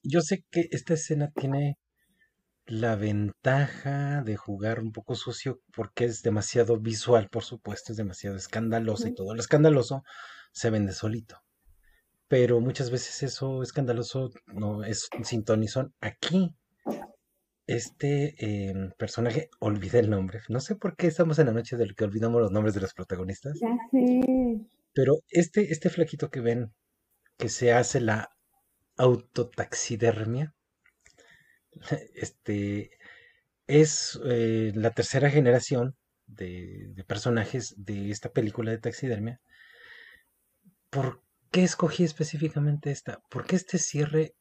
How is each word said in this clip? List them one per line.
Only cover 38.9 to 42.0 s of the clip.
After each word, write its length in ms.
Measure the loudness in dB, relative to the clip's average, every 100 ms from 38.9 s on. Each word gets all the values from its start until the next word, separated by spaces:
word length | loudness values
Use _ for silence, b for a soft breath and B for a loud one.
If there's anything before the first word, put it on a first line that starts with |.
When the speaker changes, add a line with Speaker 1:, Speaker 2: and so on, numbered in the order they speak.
| -6 -4 -4 -4 -8 _ B B B B B B B B _ _ _ _ _ _
Speaker 1:
¿Por 320 | -4 -4 -6 _ _ _
qué 140 | 2 2
escogí 400 | 2 -2 2